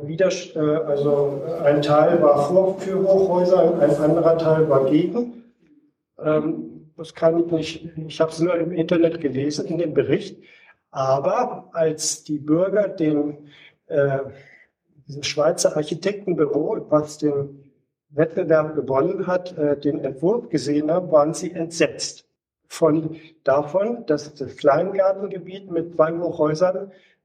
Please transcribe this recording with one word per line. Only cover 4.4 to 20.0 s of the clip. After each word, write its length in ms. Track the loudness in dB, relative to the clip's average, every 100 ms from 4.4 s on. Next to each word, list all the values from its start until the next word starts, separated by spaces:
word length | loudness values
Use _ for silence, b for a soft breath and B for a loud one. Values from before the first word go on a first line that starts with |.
| 4 2 4
war 200 | 4 4
gegen. 540 | 2 2 -2 -4 -8 -20 _ _ _ _ _ _ -8
Ähm, 720 | 0 0 0 -6 -8 -16 -20 -18
das 160 | -18
kann 260 | 0 2 2
ich 120 | 0
nicht, 380 | -2 -4 -10 -14 -12 -12
ich 120 | -2
hab's 200 | -2 0
nur 160 | 0 0
im 160 | -2
Internet 500 | -2 0 2 2 0
gelesen, 460 | -4 -2 -4 -4 -6
in 100 | -4
dem 160 | -2
Bericht. 500 | 0 0 -2 -4 -14 b b b b _
Aber 800 | -4 0 0 0 0 -2 -6 -10
als 500 | -2 -2 0 -6 -8
die 160 | -6 -8
Bürger 480 | 0 0 2 0 -2
den, 640 | 0 0 0 -2 -6 B B B B _
äh, 320 | 0 0 0 -6 B B B B _ _ _ -18
dieses 200 | -10 -6
Schweizer 480 | 0 0 2 0 0
Architektenbüro, 1120 | -4 -4 -4 -6 -4 -2 0 0 -2 -4 0
was 280 | 0 0 -4
den 460 | -2 -2 -6 -10 -20 _ _ _ _
Wettbewerb 680 | -2 -2 -2 2 2 2 -4
gewonnen 520 | -2 0 0 -2 -2
hat, 300 | -4 -4 -4
äh, 200 | -2 0
den 220 | -2 -4